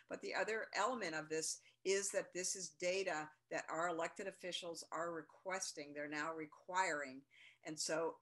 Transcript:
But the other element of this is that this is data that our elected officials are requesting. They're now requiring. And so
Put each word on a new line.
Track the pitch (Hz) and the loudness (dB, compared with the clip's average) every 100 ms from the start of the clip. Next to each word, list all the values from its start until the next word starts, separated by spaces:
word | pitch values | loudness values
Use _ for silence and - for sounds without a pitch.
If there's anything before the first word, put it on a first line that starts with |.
| - | -10
But | - | -6
the | - | -2
other | - 190 220 - | 0 2 0 0
element | - 214 254 185 | 2 2 2 0
of | 156 156 | -2 -2
this | 156 156 - - _ | -2 0 -4 -8 _
is | 185 196 196 | 4 4 4
that | 196 175 | 0 0
this | 175 180 196 | -2 -2 -2
is | 180 - | -6 -2
data | 180 190 185 156 151 - - | 2 2 2 0 -2 -10 -4
that | 160 - | -4 -2
our | 160 175 | 2 2
elected | 165 170 - 196 | 2 0 -2 -8
officials | 180 180 170 175 165 - | -6 -4 -4 -4 -6 -4
are | 156 170 | -2 -2
requesting. | 165 151 - 190 185 190 - 147 | -2 -8 -10 -4 -2 -2 -6 -8
They're | 147 147 | -4 -2
now | 147 156 | 0 -2
requiring. | 160 156 - - 180 190 147 135 135 - - - - - | -2 -6 -10 -2 4 4 4 -2 -8 -16 -20 -20 -10 -6
And | 156 | -2
so | - 160 165 - | 2 4 2 0